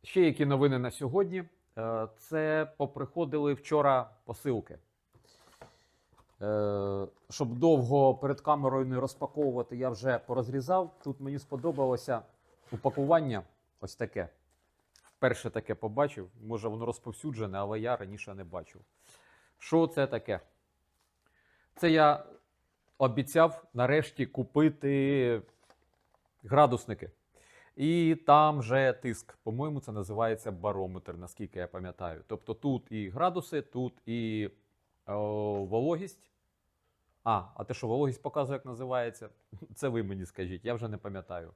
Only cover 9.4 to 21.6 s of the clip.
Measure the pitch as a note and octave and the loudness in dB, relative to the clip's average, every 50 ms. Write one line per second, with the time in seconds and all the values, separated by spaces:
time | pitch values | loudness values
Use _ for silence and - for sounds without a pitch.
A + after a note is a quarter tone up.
9.4 | D3 C3+ B2 B2 A#2+ - B2+ B2 B2+ B2+ A#2 G2+ A#2 C3 B2 A2+ - - A#2+ B2+ | 0 0 0 -2 -6 -6 -6 -4 -4 -4 -4 -2 -2 0 0 0 -2 -2 -2 -2
10.4 | A#2+ A2+ C3 C#3 B2 C#3 F#3 F#3 F#3 E3+ - _ - C#3+ C3 - C#3 C#3 C#3+ C#3 | -2 -2 -4 -4 0 2 2 2 2 -2 -8 _ -10 -10 -8 -8 -8 -8 -8 -8
11.4 | - _ C#3+ B2+ A#2+ E3+ D3+ C#3 C3+ C3 B2+ A#2+ - - B2+ A2+ G#2+ - _ _ | -8 _ -8 -4 -2 -2 0 2 2 2 2 0 -2 -4 -4 -4 -4 -12 _ _
12.4 | _ _ _ _ _ - - G#2 - C#3 C3+ C#3+ C#3 C#3+ E3 E3 D#3 C3+ A2+ G2 | _ _ _ _ _ -12 -12 -2 0 0 0 2 4 6 6 4 4 2 -2 -4
13.4 | F2 _ _ _ _ _ _ _ - F#2+ - _ A#2 G#2 - G#2 F2 D#2+ _ _ | -6 _ _ _ _ _ _ _ -14 -14 -8 _ -8 -6 -4 -6 -6 -6 _ _
14.4 | _ _ _ _ _ _ _ _ _ _ _ - _ - _ _ - B2 A#2+ - | _ _ _ _ _ _ _ _ _ _ _ -20 _ -20 _ _ 0 0 0 0
15.4 | - A#2 - - - - G#2+ - - G#2+ G#2+ C3 D3 C#3+ C#3+ A2 F#2 F#2 G#2+ A#2 | -4 -6 -6 -6 -4 -4 -6 -4 -4 -4 0 0 0 0 -2 -8 -14 -14 _ -18
16.4 | A2 A2 A#2 G#2+ G#2 A2+ G#2+ A2+ A#2 A#2 A#2 - _ A#2+ G#2+ - - D#3 C3+ A2 | -8 -6 -6 -4 -4 -6 -6 -4 -4 -6 -6 -6 _ -14 -14 -10 -8 -8 -6 -6
17.4 | A2 G2 F#2+ G2 G2+ G2+ A2 A2 A2 A#2+ B2 A2+ G#2 F#2+ G#2 G2+ - - F#2+ G2 | -6 -6 -4 -4 -4 -4 -4 -4 -2 -2 -2 -4 -4 -12 -12 -14 -14 -14 -14 -14
18.4 | F#2+ E2+ F2+ F2+ D#2+ - - - - _ _ _ _ - - _ _ _ _ _ | -14 -10 -12 -12 -12 -12 -20 -20 -20 _ _ _ _ -20 -20 _ _ _ _ _
19.4 | _ _ _ _ - - D#3+ E3 E3 D#3+ D#3+ D3+ C#3 C3 C3 A2 - - G#2 F2 | _ _ _ _ -6 2 4 4 4 4 2 0 0 0 -2 -6 -4 -4 -6 -6
20.4 | - _ _ _ _ _ _ _ _ _ _ _ _ _ _ _ _ _ _ _ | -6 _ _ _ _ _ _ _ _ _ _ _ _ _ _ _ _ _ _ _
21.4 | _ _ _ _ | _ _ _ _